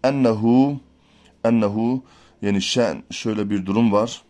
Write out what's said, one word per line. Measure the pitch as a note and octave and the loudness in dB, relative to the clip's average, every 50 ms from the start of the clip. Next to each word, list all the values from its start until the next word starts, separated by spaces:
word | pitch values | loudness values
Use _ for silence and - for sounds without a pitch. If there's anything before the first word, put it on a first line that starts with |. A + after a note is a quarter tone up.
| - | 0
Ennehu, | C3 C#3 C#3 C3 A#2 A2 G#2+ A2 A#2 A#2+ B2+ C3+ C#3+ C#3+ C3+ - _ _ _ _ _ _ _ _ - _ _ - | 0 0 2 2 2 2 2 2 4 4 4 4 2 0 -6 -10 _ _ _ _ _ _ _ _ -20 _ _ 0
ennehu, | A2+ A#2 A2+ G#2+ G2+ G2 A2 A2+ A#2+ C3 C3 - _ - - - _ _ _ | 0 2 2 0 0 0 -2 -2 -2 -2 -4 -6 _ -20 -20 -20 _ _ _
yani | - G2+ G2+ G2 | -2 -2 0 0
şen, | F#3+ - - B2+ A#2 G2 C#2+ - - _ | -2 -2 0 0 0 0 -2 -8 -12 _
şöyle | - - - A2+ G#2+ G#2+ G2+ G2+ | -16 -8 -6 -4 -4 -4 -4 -2
bir | G#2 G2+ F2+ | -4 -4 -4
durum | F#2 G2 A2+ A#2 A2+ | -2 0 2 2 2
var. | G2+ G#2 A2+ A#2 - - _ | 2 0 0 -2 -6 -16 _